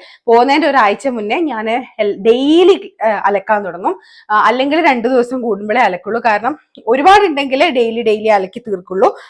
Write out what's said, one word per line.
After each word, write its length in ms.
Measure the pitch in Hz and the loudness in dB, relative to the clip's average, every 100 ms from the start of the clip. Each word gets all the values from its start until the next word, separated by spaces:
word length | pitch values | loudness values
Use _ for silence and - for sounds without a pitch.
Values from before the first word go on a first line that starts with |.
| - - - | -6 -10 2
പോകുന്നതിന്റെ 400 | 226 269 277 311 | 2 4 2 2
ഒരാഴ്ച 400 | 277 214 214 277 | 2 2 0 -4
മുന്നേ 320 | 247 208 277 | -6 -4 -4
ഞാൻ 300 | 320 226 220 | -4 -4 -4
എൽ-, 480 | 233 254 - 208 196 | -6 -6 -4 -4 0
ഡെയിലി, 720 | 208 247 277 320 370 370 - - | 0 2 2 4 4 2 -2 -6
ഏ, 60 | 214 | -4
അലക്കാൻ 560 | 202 196 202 190 214 196 | -2 -2 -2 -2 -2 -2
തുടങ്ങും. 340 | 170 214 370 _ - - | -6 -6 -6 _ -20 -2
ആ, 80 | 214 | 0
അല്ലെങ്കിൽ 460 | 214 247 277 311 320 | 2 0 0 0 0
രണ്ടു 220 | 247 226 | 0 0
ദിവസം 340 | 262 240 262 | 0 -2 -4
കൂടുമ്പോഴേ 400 | 233 196 208 226 | -4 -6 -2 0
അലക്കുള്ളൂ. 400 | 220 180 - 226 233 | 0 -2 -6 -4 0
കാരണം 340 | 208 226 302 _ - - | 0 -2 -8 _ -10 -2
ഒരുപാടുണ്ടെങ്കിലേ 800 | 254 349 403 392 285 285 262 339 | 2 6 6 4 0 -4 -2 0
ഡെയിലി 320 | 262 226 226 | 0 -2 -2
ഡെയിലി 260 | 220 214 214 | -2 -2 0
അലക്കി 320 | 208 190 226 | 0 0 -8
തീർക്കുള്ളൂ. 580 | 226 190 185 185 247 - | -8 -10 -6 0 0 -2